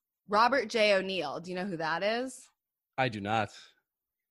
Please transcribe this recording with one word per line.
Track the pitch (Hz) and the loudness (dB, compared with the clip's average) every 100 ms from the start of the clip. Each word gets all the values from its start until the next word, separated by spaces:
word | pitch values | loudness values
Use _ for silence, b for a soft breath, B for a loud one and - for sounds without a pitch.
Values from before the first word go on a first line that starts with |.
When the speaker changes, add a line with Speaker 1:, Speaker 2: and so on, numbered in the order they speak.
| _ _ - | _ _ -2
Speaker 1:
Robert | 208 233 269 220 | 2 4 4 0
J. | 233 214 | 2 4
O'Neill. | 196 190 190 143 131 | 4 2 -4 -4 -6
Do | 170 | -8
you | 180 | -6
know | 196 | -6
who | 160 | -4
that | 160 170 | -4 -2
is? | 196 233 262 - - _ _ _ _ - | -2 -2 -6 -10 -20 _ _ _ _ -2
Speaker 2:
I | 131 | -2
do | 104 | -2
not. | 98 110 104 - - _ _ _ _ _ _ | 0 0 0 -6 -20 _ _ _ _ _ _